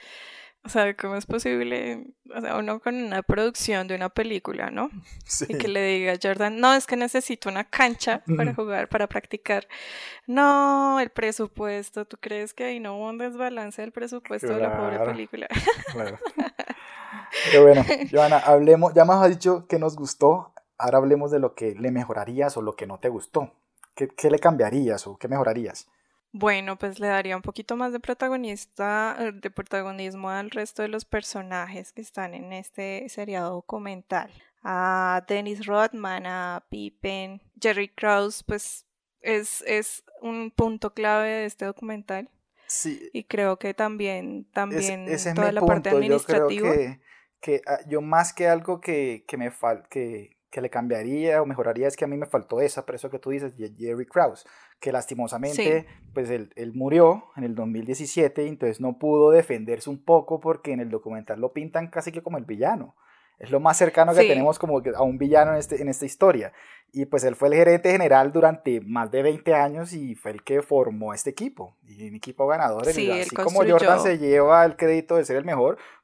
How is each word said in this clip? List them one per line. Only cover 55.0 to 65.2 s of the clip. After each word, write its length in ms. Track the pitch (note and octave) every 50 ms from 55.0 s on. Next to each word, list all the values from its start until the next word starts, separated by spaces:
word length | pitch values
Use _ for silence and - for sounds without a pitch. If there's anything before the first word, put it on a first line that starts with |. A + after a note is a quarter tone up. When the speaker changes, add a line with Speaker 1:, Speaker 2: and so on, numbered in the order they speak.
| A#2+ - C3 A#2 A#2+ A2+ C3 A#2+ C3 C#3+ D3 - G#3 D#3 D#3 D#3+
Speaker 1:
Sí. 40 | D#3+ - - - - -
Speaker 2:
pues 160 | - C3+ B2+ A#2
él, 220 | B2 A#2 G#2 - _
él 160 | - A#2 A#2 A2+
murió 500 | C3 C3 C#3 D#3 F3 E3+ E3 F#3 G#3+ - _ _
en 80 | C#3 B2+
el 100 | A#2+ A2+
dos 120 | A#2 A2+
mil 180 | A2+ A2 A2+ A2
diecisiete 580 | A#2+ C3 C3+ D#3 C#3 - F3 D#3 C#3 - D3+ D3
y 40 | D3+
entonces 320 | D3+ - C3 A#2 G#2+ -
no 180 | C3 B2+ B2 -
pudo 320 | - D3+ D3+ D3 D3+ D3+
defenderse 580 | D#3+ E3 E3 - B2+ A2+ A2 A2+ A#2 A2+ - C#3+
un 160 | C#3 C#3 _
poco 360 | - E3+ D#3+ D#3+ - D#3+ D3+
porque 320 | D#3 D#3+ D#3+ - - C#3+
en 80 | C3 B2
el 100 | A#2+ A#2
documental 500 | A2 G#2+ - A2 A2 A2 A2 - G#2+ G#2+
lo 120 | A#2+ B2
pintan 360 | - D3+ D3+ D#3+ - E3 E3 E3
casi 240 | - E3+ D#3 E3+
que 100 | E3 E3
como 160 | E3 E3+ E3 C#3+
el 60 | A2+
villano. 520 | - A2 G2+ C3 E3 A3+ F#3 B2 - _ _ _ _ _ _ _ _ _ _
Es 140 | G2+ A2+
lo 80 | C#3 C#3
más 160 | D#3 D#3+ D#3+
cercano 380 | - F#3 E3+ - E3 D#3+ E3+ E3
que 80 | F3
Speaker 1:
Sí. 60 | G3 G#3
Speaker 2:
tenemos 300 | C#3+ C3 C3+ D3+ D#3 -
como 240 | - D#3 D3 C3+
que 80 | B2 C3+ A2+
a 60 | A#2+
un 140 | C3+ C3 C3
villano 360 | C3